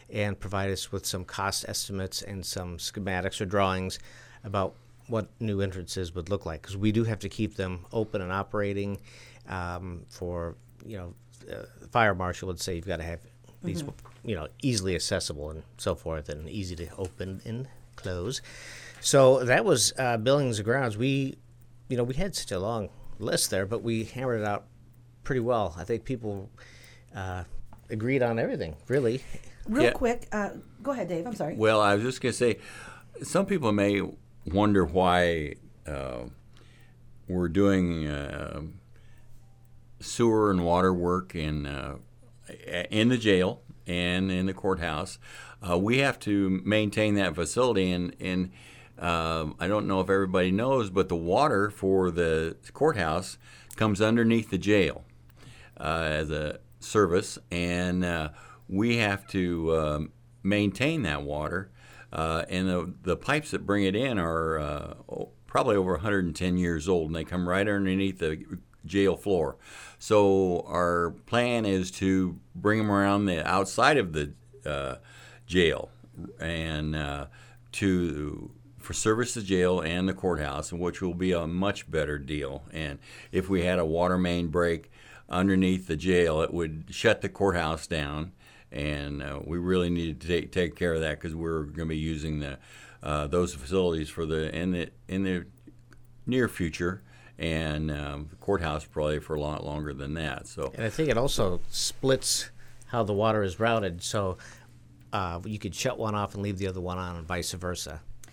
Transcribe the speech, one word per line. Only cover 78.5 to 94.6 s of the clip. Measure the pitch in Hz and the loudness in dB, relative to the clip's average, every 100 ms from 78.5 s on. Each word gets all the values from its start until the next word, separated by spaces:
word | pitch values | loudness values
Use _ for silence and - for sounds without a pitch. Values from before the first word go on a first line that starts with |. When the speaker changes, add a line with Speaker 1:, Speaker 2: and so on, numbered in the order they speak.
| - - - | -16 -20 -20
Speaker 3:
for | - | -10
service | 90 110 110 120 | -2 2 2 0
the | 120 | -4
jail | 95 95 90 90 | 0 4 4 2
and | 80 90 95 | 0 0 0
the | |
courthouse, | 92 92 80 73 69 76 | 0 -2 -2 -2 -4 -8
and | 85 | -4
which | 87 82 | -4 -2
will | 92 | -4
be | 87 92 | -2 0
a | 85 82 | 0 0
much | 87 98 98 - | 0 0 -2 -4
better | 78 73 73 | -2 -2 -4
deal. | 67 76 69 69 - | -4 -6 -6 -8 -10
And | 82 78 69 - - - | -8 -8 -8 -14 -20 -4
if | 92 92 | -2 2
we | 95 | 2
had | 87 92 | 4 2
a | 82 | 2
water | 80 90 90 | 2 4 4
main | 90 87 85 | 2 2 0
break | 87 85 82 - - - - - | 2 2 2 -4 -20 -20 -20 -6
underneath | 85 95 95 92 92 92 | 2 4 6 6 2 0
the | 78 | -2
jail, | 87 90 85 78 | 4 6 6 4
it | 82 | 0
would | 80 80 78 - | 0 -4 -4 -10
shut | - 113 104 | 0 2 2
the | 98 | 0
courthouse | - 98 87 78 80 - | 0 2 2 0 -2 -2
down, | 80 71 76 90 - - - - | -4 -2 -4 -8 -10 -20 -20 -14
and, | - 73 73 71 71 | -6 -4 -4 -4 -6
uh, | 69 71 | -8 -8
we | - 87 | -6 -4
really | 87 92 87 | 2 2 4
need | 87 82 78 | 0 -2 -6
to | 82 | -2
take, | 85 - | -2 0
take | 92 85 - | -2 -2 0
care | 90 | 0
of | 80 | 0
that, | 80 78 | 0 -4
'cause | 85 80 | -6 -6
we're | 82 80 | -2 -2
gonna | 73 76 82 | -4 -6 -4
be | 80 | -2
using | 78 80 78 76 | -2 -2 -4 -4
the, | 71 67 - - - - | -4 -10 -16 -20 -20 -12
uh, | - 76 73 | -4 -4 0
those | 87 90 | 0 0
facilities | 69 69 95 90 82 73 | -2 -2 2 2 0 -4
for | - 80 | -4 -2
the, | 78 78 | 0 -2
in | 76 | -2